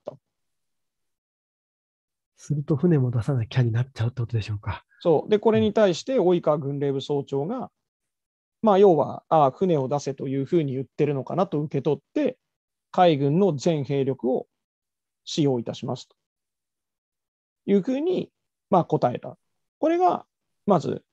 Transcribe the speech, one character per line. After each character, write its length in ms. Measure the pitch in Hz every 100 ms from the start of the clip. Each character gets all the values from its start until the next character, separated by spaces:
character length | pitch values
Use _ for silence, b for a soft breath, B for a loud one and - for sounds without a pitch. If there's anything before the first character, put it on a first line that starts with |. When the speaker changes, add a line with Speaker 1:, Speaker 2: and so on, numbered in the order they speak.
Speaker 1:
た。 100 | - 143 _ _ _ _ _ _ _ _ _ _ _ _ _ _ _ _ _ _ _ _ _ _
Speaker 2:
す 180 | -
る 80 | 147
と 140 | 143 143
船 220 | 180 151
も 120 | 127
出 140 | 120
さ 100 | 127
な 100 | 131
き 140 | 110 131
ゃ 60 |
に 80 | 120
な 100 | 113
っ 60 | 127
ち 100 | -
ゃ 20 |
う 40 | 113
っ 20 |
て 80 | -
こ 80 | 117
と 80 | 113
で 60 |
し 80 | 107
ょ 20 |
う 40 | 104
か。 240 | 104 - - _
Speaker 1:
そ 240 | 175 151 -
う。 20 |
で、 120 | 208
こ 100 | 226
れ 100 | 220
に 120 | 214
対 240 | 220 202 156
し 80 |
て 160 | - 262
及 200 | 175 175
川 180 | 160 147
軍 200 | 139 143
令 140 | 143
部 80 | 135
総 240 | - 143
長 200 | 139 139
が、 280 | 160 254 - _ _ _ _ _ _ _ _ _
ま 100 | 220
あ、 60 | 190
要 180 | 202 151
は、 260 | 113 - -
あ 160 | 160 135
あ、 40 |
船 240 | - 185 151
を 100 | 131
出 140 | 143
せ 140 | 143
と 120 | 139 139
い 100 | 135
う 40 |
ふ 100 | 135
う 80 | 175
に 80 | 139
言 100 | 127
っ 20 | 127
て 180 | - 147
る 80 |
の 80 | 139
か 120 | - 170
な 100 | 190
と 140 | 151
受 180 | 151 143
け 40 |
取 160 | 151 139
っ 20 | _
て、 220 | 302 285 - _ _ _ _ _
海 260 | - 180 143
軍 220 | 139 165
の 160 | 202
全 300 | 143 180 156
兵 200 | 135 139
力 280 | 135 131 247
を 160 | 247 - _ _ _ _ _ _ _
使 200 | - -
用 160 | 143 123
い 40 |
た 80 | 117
し 120 | - 135
ま 80 |
す 140 | 127 -
と 80 | _ _ _ _ _ _ _ _ _ _ _ _ _ _ _ -
い 80 |
う 80 | 202
ふ 80 | 214
う 100 | 262
に、 300 | 349 - - _ _ _ _
ま 100 | 185
あ、 40 |
答 300 | - 151 123
え 60 | -
た。 160 | - - _ _ _ _
こ 100 | 302
れ 80 | 339
が、 280 | 359 - - _ _ _
ま 160 | - 180
ず、 240 | 131 104 -